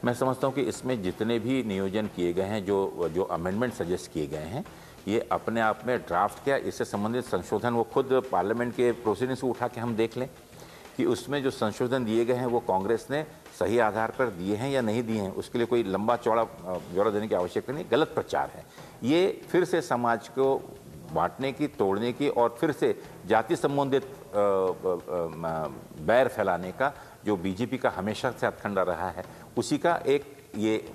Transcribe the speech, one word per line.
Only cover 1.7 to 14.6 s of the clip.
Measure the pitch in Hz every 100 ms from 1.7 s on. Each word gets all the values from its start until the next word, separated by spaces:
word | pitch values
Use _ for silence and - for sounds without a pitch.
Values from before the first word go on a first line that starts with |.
| 95 98 101 104
किए | - 87
गए | 85
हैं, | 95 110 92
जो, | 98 95 - 85
जो | 80
amendment | 95 87 87 101 123
सजेस्ट | - 87 90 -
किए | 82 76
गए | 76
हैं, | 80 120 - - - - -
ये | 107 -
अपने | 90 - 113
आप | 110 104 120
में | 123
draft | - 87 101 -
क्या, | 135 139
इससे | - - 113
संबंधित | 104 107 120
संशोधन | - 95 87 107 113
वो | 117
खुद | 113 - 127 131 127
parliament | 95 95 117 120
के | 113 120
proceedings | 113 110 98 127 127
को | 131
उठा | 113 120
के | -
हम | 117 110
देख | 113 123
लें | 131 - - - - - - -
कि | 170
उसमें | 113 - 143
जो | 135
संशोधन | - 110 101 123 131 113
दिए | 113 117
गए |
हैं, | 123 123
वो | 117
कांग्रेस | 113 95 101 113 -
ने | 143 156 - - -
सही | 90 117
आधार | 110 104 110
पर | - 127
दिए | 92 90
हैं | 104